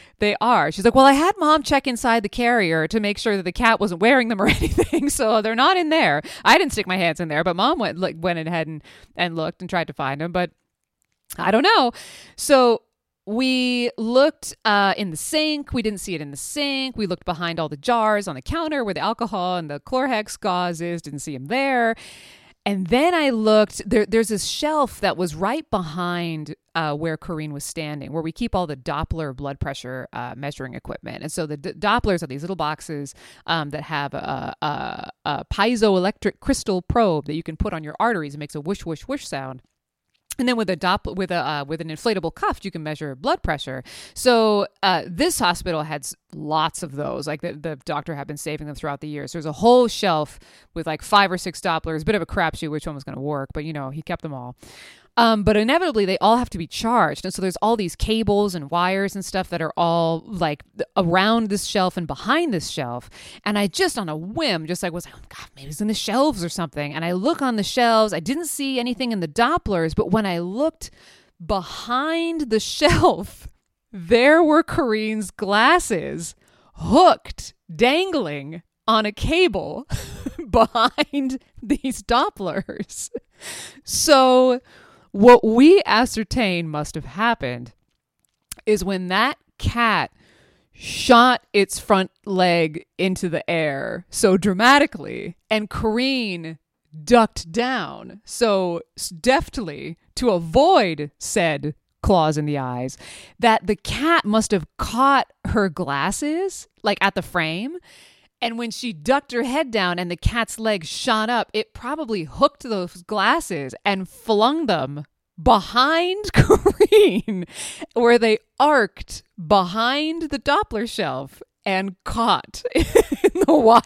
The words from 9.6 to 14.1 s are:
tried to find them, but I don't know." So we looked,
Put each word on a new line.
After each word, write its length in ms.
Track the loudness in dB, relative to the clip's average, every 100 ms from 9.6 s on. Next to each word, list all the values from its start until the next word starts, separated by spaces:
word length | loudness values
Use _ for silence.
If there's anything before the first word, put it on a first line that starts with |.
| -6
tried 180 | -4 -4
to 60 |
find 280 | -6 -6 -4
them, 100 | -4
but 200 | -4 -4 _ _ _ _ _ _ _ _ -4
I 140 | 2
don't 120 | 4
know." 280 | 6 4 4 -2 -18 -20 -20 -10
So 460 | 4 6 6 2 -4 _ _ _ -6
we 640 | -2 0 2 0 0 -2 -4
looked, 580 | 0